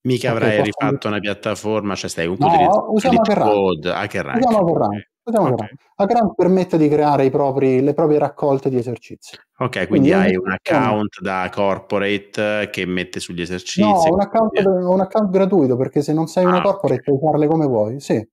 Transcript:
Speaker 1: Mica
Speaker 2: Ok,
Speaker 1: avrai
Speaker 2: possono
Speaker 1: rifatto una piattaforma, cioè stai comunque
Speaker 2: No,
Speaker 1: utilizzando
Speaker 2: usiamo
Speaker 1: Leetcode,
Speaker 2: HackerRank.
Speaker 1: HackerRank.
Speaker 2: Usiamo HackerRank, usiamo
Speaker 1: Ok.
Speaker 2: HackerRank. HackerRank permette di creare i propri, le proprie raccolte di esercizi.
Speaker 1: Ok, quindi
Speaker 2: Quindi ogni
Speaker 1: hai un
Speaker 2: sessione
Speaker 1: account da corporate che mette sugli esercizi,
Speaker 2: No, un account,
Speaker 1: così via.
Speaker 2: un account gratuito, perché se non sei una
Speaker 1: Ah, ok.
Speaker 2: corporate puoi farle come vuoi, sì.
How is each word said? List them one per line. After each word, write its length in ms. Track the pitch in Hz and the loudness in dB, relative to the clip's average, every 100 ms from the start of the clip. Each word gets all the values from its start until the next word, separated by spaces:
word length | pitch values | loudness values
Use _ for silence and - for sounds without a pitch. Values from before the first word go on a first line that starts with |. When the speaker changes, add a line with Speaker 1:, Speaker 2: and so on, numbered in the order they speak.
Speaker 1:
Mica 300 | 127 127 127 | -2 -2 0
Speaker 2:
Ok, 40 | 117 | 0
Speaker 1:
avrai 220 | 113 107 | 2 2
Speaker 2:
possono 80 | 104 - 110 | 0 0 -2
Speaker 1:
rifatto 180 | 139 110 | -2 -4
una 120 | 104 | -4
piattaforma, 760 | 101 98 113 98 107 107 101 92 | -4 -6 -6 -4 -2 -2 -2 -6
cioè 140 | 90 | -6
stai 160 | - 85 | -4 -4
comunque 220 | 101 151 | 0 2
Speaker 2:
No, 40 | 156 | 4
Speaker 1:
utilizzando 360 | 147 208 - | 4 2 0
Speaker 2:
usiamo 280 | 214 262 233 214 | -2 2 2 2
Speaker 1:
Leetcode, 640 | 190 107 104 95 85 87 | 2 2 2 2 0 -4
Speaker 2:
HackerRank. 20 | 82 | -4
Speaker 1:
HackerRank. 420 | 101 98 71 226 | -4 -6 -4 0
Speaker 2:
Usiamo 140 | 247 220 170 | 2 2 0
HackerRank, 420 | 147 110 104 - _ | 0 -2 -4 -12 _
usiamo 220 | - 220 156 | -4 0 0
Speaker 1:
Ok. 40 | |
Speaker 2:
HackerRank. 260 | 117 107 135 _ - | -2 -6 -16 _ -4
HackerRank 360 | 196 240 208 - | 0 2 0 2
permette 420 | 180 185 180 165 | 2 2 2 2
di 100 | 151 | 4
creare 380 | 147 147 139 135 | 4 2 4 2
i 40 | |
propri, 500 | 143 143 131 135 127 | 2 0 2 2 2
le 120 | 139 | 2
proprie 260 | 147 160 151 | 0 2 2
raccolte 500 | 143 - 151 139 139 | 0 -2 0 0 0
di 80 | 131 | -2
esercizi. 580 | 120 117 - - - - _ _ | -4 -10 -12 -20 -20 -20 _ _
Speaker 1:
Ok, 300 | 123 - 90 | -4 -2 0
quindi 0 | |
Speaker 2:
Quindi 240 | 101 - | 4 4
ogni 100 | - 92 | 4 2
Speaker 1:
hai 80 | 92 | 0
un 160 | 95 95 | -4 -6
Speaker 2:
sessione 220 | - - 110 | -2 0 0
Speaker 1:
account 340 | 107 104 - | 0 -2 -6
da 280 | 95 95 90 | -6 -4 -4
corporate 1200 | 104 98 95 - 104 101 104 - - 107 107 101 | -2 -2 -2 -4 -2 -2 -2 -4 -4 -2 -2 -4
che 140 | - 90 | -4 -4
mette 340 | 90 90 98 | -4 -4 -10
sugli 220 | - 87 | -10 -8
esercizi, 400 | 85 90 - - | -6 -8 -6 0
Speaker 2:
No, 320 | 208 190 160 | 2 4 2
un 60 | 185 | 0
account, 300 | 196 226 220 | 0 0 0
Speaker 1:
così 140 | - 196 | 0 2
via. 200 | 185 180 | 0 0
Speaker 2:
un 120 | 185 | 0
account 280 | 190 220 208 | 0 -2 0
gratuito, 440 | 190 190 196 131 123 | 0 2 2 2 0
perché 260 | 131 151 | 0 -2
se 100 | 143 | -2
non 140 | 156 160 | -2 -2
sei 180 | - 180 | 0 2
una 120 | 180 | 2
Speaker 1:
Ah, 20 | |
ok. 120 | 202 | 0
Speaker 2:
corporate 300 | 190 139 127 | 0 -2 -2
puoi 180 | - 135 | 0 0
farle 280 | 156 147 151 | 0 0 2
come 180 | 160 147 | 2 2
vuoi, 340 | 117 107 135 | 0 -2 -4
sì. 260 | - 143 104 | -4 -4 -4